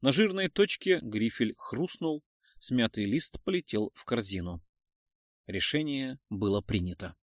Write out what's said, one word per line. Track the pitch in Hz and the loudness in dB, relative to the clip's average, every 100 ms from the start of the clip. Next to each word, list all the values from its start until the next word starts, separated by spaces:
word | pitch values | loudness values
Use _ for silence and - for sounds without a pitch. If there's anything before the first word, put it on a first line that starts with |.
На | 131 | 2
жирной | 135 214 190 190 | 4 4 2 -4
точке | - 202 - - 185 | 2 2 2 2 2
грифель | - 107 113 - 113 - | 2 0 0 2 0 0
хрустнул, | - 117 175 - 165 151 _ _ _ - | -8 -4 -2 -2 -2 -2 _ _ _ -12
смятый | - 127 113 - 101 | -2 2 2 0 0
лист | 127 - - | 0 -2 -4
полетел | - 180 - 107 107 | -2 -2 -2 -2 -2
в | - - | -6 -4
корзину. | 120 98 95 87 87 - _ _ _ _ _ _ _ - | -2 -2 -4 -4 -8 -12 _ _ _ _ _ _ _ -8
Решение | 98 - 151 156 139 135 131 _ | -2 0 0 -2 -4 -6 -8 _
было | 104 101 101 | -2 2 2
принято. | - 107 90 87 90 - | 2 -2 -2 -6 -10 -12